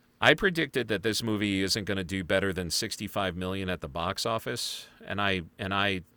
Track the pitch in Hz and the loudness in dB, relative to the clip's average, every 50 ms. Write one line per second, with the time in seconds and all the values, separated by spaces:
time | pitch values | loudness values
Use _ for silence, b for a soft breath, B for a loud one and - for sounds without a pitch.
0 | b b b _ 110 123 156 - - - 165 160 156 135 - 131 117 110 127 120 | b b b _ 6 6 6 6 4 2 2 2 -2 0 0 -2 0 2 0 0
1 | 98 113 104 - 117 113 107 101 107 104 98 95 95 92 - 113 95 98 101 95 | 2 2 0 2 0 0 0 2 2 2 2 2 2 2 2 0 0 -2 -2 -2
2 | 92 80 98 95 87 78 98 95 95 98 87 92 90 82 - - 117 101 - - | -2 -2 -2 -4 0 2 2 2 2 2 0 0 -2 -2 -2 -2 -2 -2 -4 -6
3 | 107 98 - 104 98 92 85 90 90 92 95 98 95 92 92 82 - 73 67 82 | -8 -6 -2 -2 -2 -2 -2 -2 -4 -4 -4 -4 -2 -4 -4 -4 -6 -8 -6 -4
4 | 85 92 - - - 120 113 113 - 123 123 117 - - - - - - - - | -4 -2 -2 -2 -2 -2 -2 -2 -2 -4 -6 -4 -4 -6 -6 -10 -12 -16 -20 -20
5 | - - 98 101 101 98 95 92 85 87 _ - 104 95 98 98 101 101 98 92 | -10 -8 -4 -2 0 0 0 0 -2 -6 _ -8 -6 -2 0 2 2 2 0 -2
6 | 82 _ _ | -4 _ _